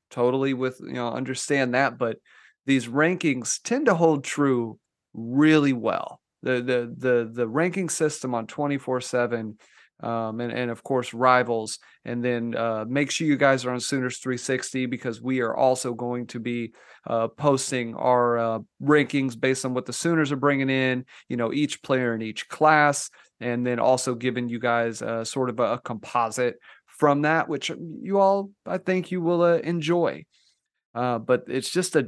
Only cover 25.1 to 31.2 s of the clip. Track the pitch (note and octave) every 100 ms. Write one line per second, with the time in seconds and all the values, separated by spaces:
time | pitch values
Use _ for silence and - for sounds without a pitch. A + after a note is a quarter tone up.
25.1 | A2+ A2+ C3+ B2+ A2+ A2 B2 - A2 -
26.1 | B2 A2+ B2+ B2 - - - _ - D3
27.1 | C#3+ D3+ D#3+ - C#3 - C#3+ E3 - F#3
28.1 | G3 G3 G3 G3 _ - F#3 F#3+ F#3 F#3
29.1 | F3+ E3 E3+ E3+ E3+ E3 F3 D3+ F3 C#3
30.1 | C2+ - _ _ _ _ _ _ A#2 B2
31.1 | A#2